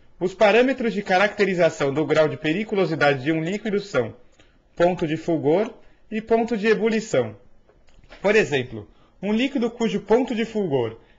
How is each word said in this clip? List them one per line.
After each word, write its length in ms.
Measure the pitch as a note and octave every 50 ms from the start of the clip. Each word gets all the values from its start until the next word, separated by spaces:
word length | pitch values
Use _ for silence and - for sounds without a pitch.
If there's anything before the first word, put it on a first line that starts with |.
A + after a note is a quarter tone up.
| - - - -
Os 140 | E3+ F#3 -
parâmetros 600 | - A3 G3+ G3 A#3 B3+ C4+ C4 B3+ A3 A#3 F3+
de 80 | G3+
caracterização 920 | G3+ - F#3+ F3+ G3+ G#3 G#3 - G3+ F#3+ F#3 E3+ E3+ D#3+ D#3+ - D3 C#3
do 140 | C3+ D3+ D#3
grau 220 | C3+ D3+ D#3 D#3 D3+
de 80 | C3+
periculosidade 880 | - - D#3 D#3+ G3 A3 - A3 F#3+ F#3 D#3 D#3+ C#3 D3 C#3+ C#3+ C3 B2
de 80 | D3+
um 100 | D#3+ D#3+
líquido 380 | D#3+ E3+ G3+ G#3 - A3 G3 G3+
são 340 | G3+ - - C3 A#2 G#2+ - - - - _ _ _ _ _ _ _ _ _
ponto 320 | - E3+ F3 F#3 E3+ F#3
de 100 | D3+ D#3
fulgor 580 | D#3+ - - E3 D3 B2+ C#3+ D#3+ F#3+ A3 A#3+ - - - - - _ - _
e 120 | G#3+ A3
ponto 340 | G#3+ - A3+ A3+ A#3+ A3 A#3+
de 120 | G3+ G3 A3+
ebulição. 680 | G#3+ F3+ G#3 A3+ G#3+ A3 G#3+ - - C3 A#2+ A2 G2+ - - - - - _ _ _ _ _ _ - - - - - -
Por 140 | - G3 G#3+
exemplo, 520 | A3 F3+ B2+ D3 C3+ A#2+ G2+ A2 G#2 F#2+ - _ _ _ _ _ _
um 120 | - G3+
líquido 380 | G#3+ A3 C4 C#4 - C4+ A3+ A#3
cujo 300 | A#3 - A3+ G#3+ F3+ G3
ponto 340 | - - A3 B3 C4 - B3
de 100 | G#3+ A3+
fulgor 540 | G#3+ - G#3+ G3+ E3+ C#3 C3 A#2 A2 - - - _ _